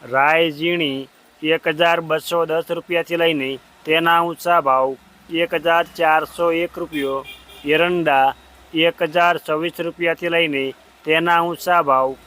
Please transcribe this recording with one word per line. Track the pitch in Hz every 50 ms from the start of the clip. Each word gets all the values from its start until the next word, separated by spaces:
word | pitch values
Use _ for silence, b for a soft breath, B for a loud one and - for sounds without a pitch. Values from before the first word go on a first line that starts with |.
રાઈ | - 120 123 135 139 147 160 165 170 165
ઝીણી | 147 143 160 170 175 175 160 143 135 135 135 - _ _ _ _ _ _
એક | - 156 160 165 - 165 160
હજાર | 151 170 170 165 170
બસો | 170 156 156 156 - - 175 170 165
દસ | 160 160 165 165 -
રૂપિયાથી | 170 165 - - 175 170 165 - 170 170 170
લઈને | 165 160 147 131 131 135 131 - _ _ _ -
તેના | 156 156 165 170 170 170 170
ઊંચા | 170 170 165 - - 175 170 170
ભાવ | 147 135 131 131 131 135 135 - _ _ _ _ _ -
એક | 165 165 170 170 175 165 147
હજાર | 170 165 170 170 170 -
ચારસો | - 170 160 156 160 156 - - - 170 170 165
એક | 165 170 170 -
રૂપિયો, | 175 170 160 160 147 139 135 135 135 127 - - - - - - - -
એરંડા | 143 151 156 170 175 180 175 165 156 139 135 135 - - - - - - - - - -
એક | 160 160 170 165 - 175 160 151
હજાર | 175 175 175 175 160
છવ્વીસ | - - 156 156 165 175 - -
રૂપિયાથી | 170 170 160 - 170 170 165 - 175 170 170
લઈને | 170 170 160 143 135 135 135 127 _ _ - _ _ _
તેના | 151 156 165 165 175 170 170 170
ઊંચા | 175 170 147 - 180 175 175 165
ભાવ | 143 135 131 131 131 135 - -